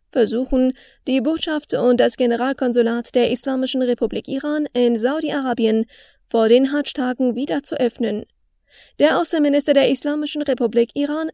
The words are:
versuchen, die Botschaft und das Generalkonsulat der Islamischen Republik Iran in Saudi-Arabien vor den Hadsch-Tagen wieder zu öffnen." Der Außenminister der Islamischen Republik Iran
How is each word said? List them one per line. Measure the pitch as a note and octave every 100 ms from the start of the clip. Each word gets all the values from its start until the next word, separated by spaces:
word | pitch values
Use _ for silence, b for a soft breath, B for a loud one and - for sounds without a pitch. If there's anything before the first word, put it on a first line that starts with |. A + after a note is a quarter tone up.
| _
versuchen, | C4+ G#3 A3+ C4 C4 B3+ B3+ b b -
die | C4
Botschaft | A#3+ D#4+ - D4+ -
und | - B3 B3
das | A#3+ -
Generalkonsulat | B3 A#3 B3+ C4+ B3+ A#3+ A#3 A#3 A#3
der | - A#3+
Islamischen | B3+ C4+ C4 C4 C4
Republik | B3 A#3+ G#3+ A#3 -
Iran | C4+ D4 D4+ D4
in | B3 A#3+ A3+
Saudi-Arabien | A#3 D#4 D4+ C#4+ C4 A#3 A3 A3 A3+ b b b b
vor | A#3 A3
den | B3 C4+
Hadsch-Tagen | D4 C#4+ - B3+ B3 B3+ A3+
wieder | C#4+ D#4
zu | - -
öffnen." | A#3+ - A3+ G#3 - _ _ _ _ b b b
Der | D4 E4
Außenminister | E4 D#4+ D4 C#4+ D4+
der | C#4 C4
Islamischen | C#4 D4 D4+ D4+ D4
Republik | D4 B3 A#3 A3+ A#3
Iran | - C#4+ D4+ D#4+